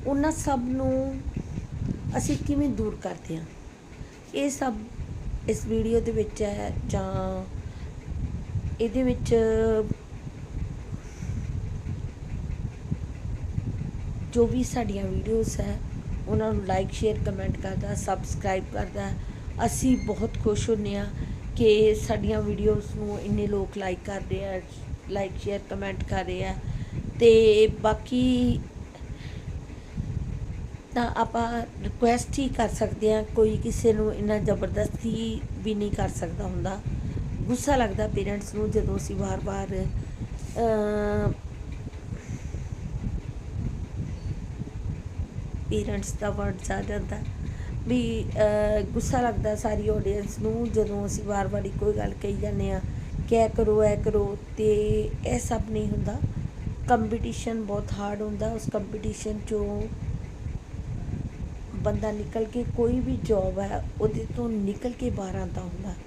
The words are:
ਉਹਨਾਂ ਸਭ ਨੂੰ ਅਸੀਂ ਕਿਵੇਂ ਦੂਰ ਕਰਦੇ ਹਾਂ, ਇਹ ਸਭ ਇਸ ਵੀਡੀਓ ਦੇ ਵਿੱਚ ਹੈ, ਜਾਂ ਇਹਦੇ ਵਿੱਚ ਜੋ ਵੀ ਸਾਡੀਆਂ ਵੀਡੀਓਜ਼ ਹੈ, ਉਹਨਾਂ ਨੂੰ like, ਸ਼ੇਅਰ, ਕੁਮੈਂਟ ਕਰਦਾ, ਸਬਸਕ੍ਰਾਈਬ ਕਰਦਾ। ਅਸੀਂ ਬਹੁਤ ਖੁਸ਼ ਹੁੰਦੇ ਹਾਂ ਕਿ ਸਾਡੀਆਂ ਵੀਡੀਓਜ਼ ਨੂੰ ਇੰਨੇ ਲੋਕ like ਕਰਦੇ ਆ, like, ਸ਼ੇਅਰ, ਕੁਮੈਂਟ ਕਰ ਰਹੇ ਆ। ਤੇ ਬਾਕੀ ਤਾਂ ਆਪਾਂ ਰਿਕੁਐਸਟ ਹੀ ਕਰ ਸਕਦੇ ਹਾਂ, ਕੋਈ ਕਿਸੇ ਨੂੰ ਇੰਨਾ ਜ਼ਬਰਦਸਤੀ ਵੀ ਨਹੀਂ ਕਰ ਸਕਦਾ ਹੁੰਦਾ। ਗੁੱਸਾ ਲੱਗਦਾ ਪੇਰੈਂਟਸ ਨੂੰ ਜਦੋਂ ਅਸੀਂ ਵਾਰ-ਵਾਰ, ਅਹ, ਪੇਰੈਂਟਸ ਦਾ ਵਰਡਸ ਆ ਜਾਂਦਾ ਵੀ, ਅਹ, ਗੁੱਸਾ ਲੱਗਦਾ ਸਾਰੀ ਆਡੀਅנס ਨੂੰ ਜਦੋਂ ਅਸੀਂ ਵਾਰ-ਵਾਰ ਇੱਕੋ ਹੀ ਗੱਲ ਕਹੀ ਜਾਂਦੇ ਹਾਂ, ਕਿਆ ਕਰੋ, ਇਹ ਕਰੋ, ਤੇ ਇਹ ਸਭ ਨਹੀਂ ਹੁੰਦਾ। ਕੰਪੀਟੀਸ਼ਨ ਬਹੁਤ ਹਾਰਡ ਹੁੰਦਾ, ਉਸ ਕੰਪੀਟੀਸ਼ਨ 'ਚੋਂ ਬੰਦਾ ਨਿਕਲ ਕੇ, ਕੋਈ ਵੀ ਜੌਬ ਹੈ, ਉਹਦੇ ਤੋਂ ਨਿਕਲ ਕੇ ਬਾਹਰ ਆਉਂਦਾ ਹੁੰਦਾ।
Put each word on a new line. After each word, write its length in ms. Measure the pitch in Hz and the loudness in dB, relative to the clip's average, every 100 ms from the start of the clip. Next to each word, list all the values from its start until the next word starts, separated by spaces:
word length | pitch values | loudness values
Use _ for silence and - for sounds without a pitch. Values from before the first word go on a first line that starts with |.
| 247 | 2
ਉਹਨਾਂ 240 | 277 302 | 2 2
ਸਭ 280 | 311 - 269 | 2 0 2
ਨੂੰ 580 | 247 262 262 262 269 269 - - - - - - - - - 254 | 2 0 2 2 0 -2 -4 -4 -4 -6 -6 -4 -4 -2 -2 -2
ਅਸੀਂ 200 | - 285 | 0 0
ਕਿਵੇਂ 320 | - 285 294 | 0 2 2
ਦੂਰ 280 | 202 214 - | 0 -2 -2
ਕਰਦੇ 340 | 185 165 - 160 | -6 -8 -8 -8
ਹਾਂ, 80 | 160 - - - - - - - - 269 | -8 -14 -18 -18 -18 -14 -14 -14 -6 0
ਇਹ 140 | 285 | 0
ਸਭ 240 | - 269 214 220 - - - - - - | 0 -2 -2 -8 -8 -8 -6 -4 -4 -2
ਇਸ 160 | 220 214 | -2 0
ਵੀਡੀਓ 340 | 220 220 226 | 0 4 2
ਦੇ 120 | 226 | 2
ਵਿੱਚ 300 | 220 214 - | 0 -2 -2
ਹੈ, 320 | 208 208 208 - - | -2 -2 -4 -4 0
ਜਾਂ 560 | 196 190 190 190 190 190 - - - - - - - - - - - - - | 0 0 -2 -2 -2 -6 -8 -8 -8 -10 -10 -8 -4 -4 -4 -4 -2 -2 0
ਇਹਦੇ 220 | 226 220 | 0 4
ਵਿੱਚ 320 | 254 240 - 233 220 220 226 220 214 - - - - - - - - - - - - - - - - - - - - - - - - - - - - - - - - - - - - - - - - - - - - | 2 2 4 4 6 4 4 4 2 -2 -4 -12 -12 -12 -8 -6 -4 -6 -8 -10 -10 -8 -4 -4 -2 -4 -4 -4 -4 -4 -6 -8 -6 -6 -4 -4 -4 -6 -6 -4 -4 -6 -4 -4 -2 -2 -2 -2 -4 -4 -4 -4 0
ਜੋ 140 | 233 233 | 4 4
ਵੀ 160 | 247 | 4
ਸਾਡੀਆਂ 420 | 247 233 214 196 196 | 2 0 0 0 0
ਵੀਡੀਓਜ਼ 560 | 185 214 226 220 - | 0 2 2 2 0
ਹੈ, 180 | 196 202 - - - - - | -2 -2 -4 -6 -4 -4 0
ਉਹਨਾਂ 260 | 220 220 | 2 2
ਨੂੰ 100 | 214 196 | 0 2
like, 280 | 190 190 | 2 2
ਸ਼ੇਅਰ, 240 | - 220 208 208 | 2 2 2 0
ਕੁਮੈਂਟ 360 | 190 190 - | 0 -2 -2
ਕਰਦਾ, 340 | 190 190 - - | -2 -2 -2 -2
ਸਬਸਕ੍ਰਾਈਬ 680 | - 185 - - 202 190 190 | 0 -2 -2 -2 0 0 -2
ਕਰਦਾ। 380 | 202 208 202 196 - - - - - 233 | -4 -4 -4 -4 -4 -4 -6 -6 0 0
ਅਸੀਂ 320 | - 262 247 | 2 4 4
ਬਹੁਤ 320 | - 185 226 - | 2 0 -2 2
ਖੁਸ਼ 260 | 220 208 - | 2 2 2
ਹੁੰਦੇ 280 | 220 208 202 | 2 2 -2
ਹਾਂ 80 | 202 - - - - - | -4 -4 -6 -6 -6 4
ਕਿ 400 | 226 208 214 214 | 8 8 8 6
ਸਾਡੀਆਂ 460 | - 214 202 214 | 2 0 2 2
ਵੀਡੀਓਜ਼ 440 | 208 202 208 208 - - | 0 2 4 2 0 -6
ਨੂੰ 260 | 208 208 | -4 -4
ਇੰਨੇ 260 | 208 208 208 | 0 0 2
ਲੋਕ 300 | 202 190 208 | 0 -2 -2
like 280 | 190 180 - | -4 -4 -4
ਕਰਦੇ 400 | 196 - 196 196 | -6 -2 -2 -2
ਆ, 160 | 185 180 - - - - | -4 -6 -12 -10 -8 -4
like, 280 | 196 196 - | -2 -2 -2
ਸ਼ੇਅਰ, 160 | 202 202 - | -2 -4 -4
ਕੁਮੈਂਟ 340 | 196 202 190 | -6 -4 -4
ਕਰ 220 | - 196 180 | -2 0 0
ਰਹੇ 200 | 180 190 | -2 -2
ਆ। 100 | 190 - - - - - - | -2 -4 -4 -4 -4 -6 8
ਤੇ 480 | 233 226 220 208 214 - | 10 12 10 10 8 6
ਬਾਕੀ 800 | 214 214 - 247 254 247 247 240 - - - - - - - - - - - - - - - - - - - - - - - 247 | 2 2 0 2 4 6 4 2 0 -10 -14 -12 -10 -10 -8 -8 -8 -8 -8 -12 -10 -6 -4 -4 -4 -4 -6 -6 -8 -10 -4 0
ਤਾਂ 160 | 240 - | 0 2
ਆਪਾਂ 460 | - 233 233 233 233 - | 0 0 0 -2 -4 -6
ਰਿਕੁਐਸਟ 560 | - - 233 240 - - | -6 4 6 6 2 0
ਹੀ 100 | 262 | 0
ਕਰ 200 | - 220 | 2 2
ਸਕਦੇ 440 | - 214 - 214 | 2 0 2 4
ਹਾਂ, 100 | 214 | 4
ਕੋਈ 340 | 214 - 220 214 | 2 6 6 6
ਕਿਸੇ 360 | 233 220 233 | 0 4 4
ਨੂੰ 220 | 214 214 - | 6 2 2
ਇੰਨਾ 220 | 208 214 | 2 2
ਜ਼ਬਰਦਸਤੀ 1040 | 202 190 190 208 208 - 226 220 226 220 - - | 2 2 2 0 0 0 -2 -2 -2 -4 -6 -4
ਵੀ 180 | 196 208 | -2 0
ਨਹੀਂ 160 | 208 | 0
ਕਰ 180 | 202 196 | 2 0
ਸਕਦਾ 340 | - 170 170 | 0 -4 -2
ਹੁੰਦਾ। 360 | 180 180 180 196 - - - - - - | -2 0 -2 -2 -2 -2 -2 -2 -4 -2
ਗੁੱਸਾ 340 | - 247 - 269 | 0 0 4 4
ਲੱਗਦਾ 320 | 226 196 214 | 4 2 0
ਪੇਰੈਂਟਸ 460 | 202 196 202 202 208 | 0 0 -2 -4 -2
ਨੂੰ 160 | 214 | 2
ਜਦੋਂ 260 | 214 202 196 | 2 2 0
ਅਸੀਂ 180 | - 196 | -2 -2
ਵਾਰ-ਵਾਰ, 520 | 196 190 196 196 190 | 0 0 -2 -4 -2
ਅਹ, 1600 | 190 190 - - - - - - - 233 220 208 208 208 208 208 - - - - - - - - - - - - - - - - - - - - - - - - - - - - - - - - - - - - - - - - - - - - | -2 0 -2 -4 -6 -6 -6 -6 0 4 4 2 2 2 4 2 0 -6 -10 -8 -8 -8 -10 -8 -10 -6 -8 -6 -6 -6 -6 -6 -4 -2 -2 -6 -8 -6 -4 -4 -4 -6 -6 -6 -4 -6 -6 -6 -8 -8 -6 -6 -6 -6 -6 -6 -6 -6 -6 -2
ਪੇਰੈਂਟਸ 440 | - 101 202 - | 0 0 -2 -4
ਦਾ 160 | - 208 | -2 -2
ਵਰਡਸ 420 | 202 202 190 - | 0 -2 -2 -2
ਆ 100 | 196 | -2
ਜਾਂਦਾ 360 | 202 208 - - - - - - - - - | -2 -4 -4 -4 -6 -4 -6 -6 -6 -4 0
ਵੀ, 380 | 247 233 226 - | 2 2 0 -2
ਅਹ, 560 | - 214 208 208 214 | 4 4 6 4 2
ਗੁੱਸਾ 400 | 196 233 - 254 | 2 0 2 4
ਲੱਗਦਾ 340 | 240 208 214 208 | 4 2 0 0
ਸਾਰੀ 340 | 220 208 208 | 0 0 2
ਆਡੀਅנס 520 | 214 196 208 196 - | 2 2 0 -2 -2
ਨੂੰ 300 | 220 226 233 | 0 0 2
ਜਦੋਂ 340 | 220 202 202 202 | 2 2 0 -2
ਅਸੀਂ 180 | - | -2
ਵਾਰ-ਵਾਰ 420 | 202 202 196 202 196 | 0 0 0 0 -2
ਇੱਕੋ 260 | - 202 | 0 2
ਹੀ 60 | 208 | 2
ਗੱਲ 160 | 202 - | 0 -2
ਕਹੀ 120 | 202 | -2
ਜਾਂਦੇ 380 | 202 208 202 196 | -2 0 0 0
ਹਾਂ, 100 | 190 - - - - - | 0 -2 -4 -4 -4 4
ਕਿਆ 180 | 226 220 | 6 6
ਕਰੋ, 360 | 226 214 214 | 4 4 6
ਇਹ 140 | 208 - | 6 6
ਕਰੋ, 400 | 214 208 202 202 - - | 4 4 2 -2 -8 2
ਤੇ 120 | 214 208 214 214 214 - 233 | 4 4 4 2 2 -2 0
ਇਹ 140 | 247 | 0
ਸਭ 220 | - 226 208 | 0 0 0
ਨਹੀਂ 180 | 214 208 | 0 0
ਹੁੰਦਾ। 320 | 208 196 208 - - - - - - - | 0 0 0 0 -2 -6 -6 -6 -4 2
ਕੰਪੀਟੀਸ਼ਨ 760 | 240 220 226 220 226 240 226 | 4 4 0 -2 -2 -2 -2
ਬਹੁਤ 300 | 208 202 208 202 | -2 -4 -2 -4
ਹਾਰਡ 220 | 202 208 | -2 -4
ਹੁੰਦਾ, 300 | 214 202 214 | -4 -2 -2
ਉਸ 180 | 226 - | -2 -2
ਕੰਪੀਟੀਸ਼ਨ 640 | 214 196 208 220 208 214 214 | -4 -4 -4 -4 -4 -4 -4
'ਚੋਂ 440 | - 214 202 208 226 - - - - - - - - - - - - - - - - - - - | -2 -2 0 -2 -4 -4 -4 -4 -6 -8 -6 -6 -8 -10 -6 -6 -4 -4 -6 -6 -8 -8 -8 -2
ਬੰਦਾ 360 | 214 208 214 | 0 2 0
ਨਿਕਲ 340 | 208 208 226 220 | -2 -4 -2 -2
ਕੇ, 200 | 247 233 - | -2 -2 2
ਕੋਈ 220 | 233 247 | 2 2
ਵੀ 180 | 240 247 | 0 -2
ਜੌਬ 360 | - 208 190 185 | 2 2 2 0
ਹੈ, 260 | 196 208 - - | -2 -2 -4 0
ਉਹਦੇ 260 | 214 - - - | 0 0 -4 -2
ਤੋਂ 140 | 240 | -2
ਨਿਕਲ 420 | 220 196 202 247 | 0 0 -2 -4
ਕੇ 180 | 240 247 | -2 -2
ਬਾਹਰ 260 | 202 190 190 | -2 -2 -4
ਆਉਂਦਾ 260 | 180 190 | -4 -4
ਹੁੰਦਾ। 320 | 180 175 196 175 | -6 -6 -6 -8